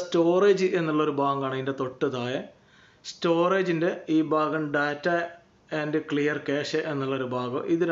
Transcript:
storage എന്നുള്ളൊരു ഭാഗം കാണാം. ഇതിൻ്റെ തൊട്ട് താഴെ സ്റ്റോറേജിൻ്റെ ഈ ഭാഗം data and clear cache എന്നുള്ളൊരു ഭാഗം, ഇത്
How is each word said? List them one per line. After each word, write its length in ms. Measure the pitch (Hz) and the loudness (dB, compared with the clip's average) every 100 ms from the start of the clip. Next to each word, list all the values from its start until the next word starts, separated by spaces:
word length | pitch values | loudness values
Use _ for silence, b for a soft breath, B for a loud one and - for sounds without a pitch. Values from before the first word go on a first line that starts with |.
storage 640 | 180 170 170 180 202 180 185 180 | 2 2 4 6 6 4 2 0
എന്നുള്ളൊരു 360 | 160 151 156 139 | 0 0 2 2
ഭാഗം 180 | 139 139 | 0 0
കാണാം. 160 | 131 131 | -2 -4
ഇതിൻ്റെ 160 | 135 135 | -4 -4
തൊട്ട് 240 | 127 - 143 | -6 -2 -4
താഴെ 260 | 123 123 139 208 - b b b b - | -2 -4 -4 -6 -16 b b b b -16
സ്റ്റോറേജിൻ്റെ 800 | - 175 170 175 190 180 160 175 - - 156 | -4 0 2 4 2 0 0 0 -2 0 0
ഈ 20 | 143 | 2
ഭാഗം 320 | 156 151 156 151 147 | 0 0 -2 -2 0
data 380 | 147 143 180 170 165 - _ _ - 156 | -2 -2 -2 -2 -4 -10 _ _ -8 -6
and 140 | 151 151 151 | -2 -2 -2
clear 260 | 143 147 147 143 | 0 0 -2 -2
cache 320 | 143 143 160 160 | -2 -2 -2 -2
എന്നുള്ളൊരു 360 | 139 135 135 123 123 | -4 -2 -2 -2 -4
ഭാഗം, 260 | 123 139 - | -4 -4 0
ഇത് 100 | 170 170 | 0 2